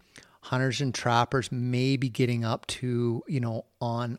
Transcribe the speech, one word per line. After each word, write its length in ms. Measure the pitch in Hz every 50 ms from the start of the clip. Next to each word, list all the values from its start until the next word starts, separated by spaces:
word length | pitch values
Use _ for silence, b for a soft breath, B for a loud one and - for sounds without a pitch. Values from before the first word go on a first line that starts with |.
| B B B B B B B B -
hunters 380 | - 127 127 131 135 117 110
and 140 | 143 131 110
trappers 560 | - - 123 117 117 120 - - 135 120 -
may 460 | 131 123 120 123 123 123 127 135 135
be 120 | 123 131 131
getting 360 | 107 - 131 120 120 117 117
up 220 | 113 117 - -
to, 560 | - - - 127 123 120 120 120 120 113 120 -
you 140 | - 175 131
know, 240 | 120 117 113 113 - - _ _
on, 380 | 123 120 117 117 120 120 117